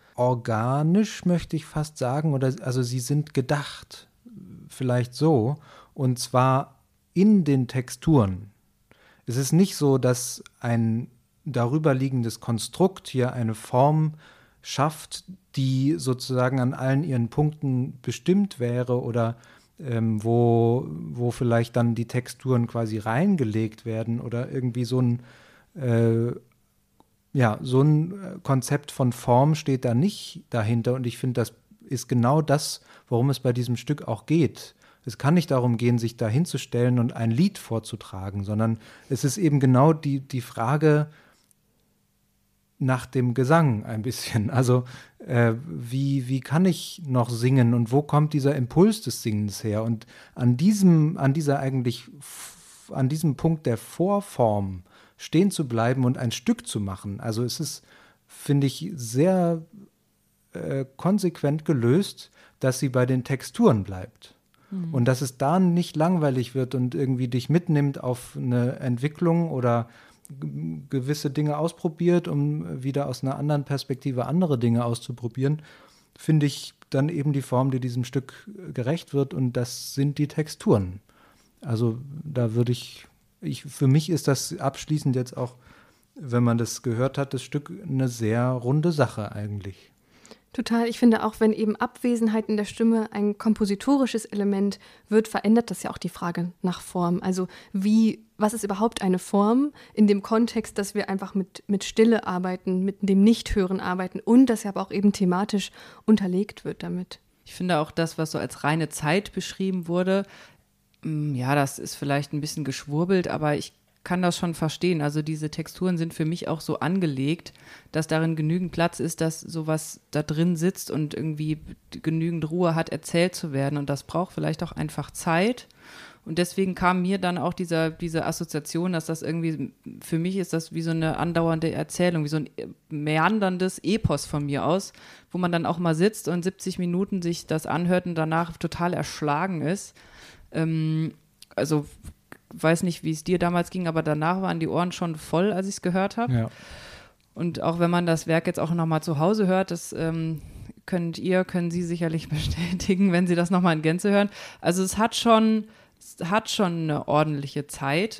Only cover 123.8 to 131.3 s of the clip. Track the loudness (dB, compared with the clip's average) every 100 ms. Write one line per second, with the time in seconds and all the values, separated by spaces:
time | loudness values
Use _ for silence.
123.8 | -2 -4 -4 -4 -4 -4 -4 -4 -8 -6
124.8 | -6 -6 -10 -6 0 2 2 -2 -10 _
125.8 | -20 -20 -20 -20 -8 -2 -2 0 -2 2
126.8 | 2 2 0 0 -2 -2 -4 -4 -2 0
127.8 | 0 -2 -4 -2 -2 -4 -6 -6 -6 -4
128.8 | -2 -2 -4 -6 -4 -2 -2 -4 -8 _
129.8 | -18 -18 -4 -2 -2 -2 -2 -4 -4 -6
130.8 | -4 -2 -2 -2 -2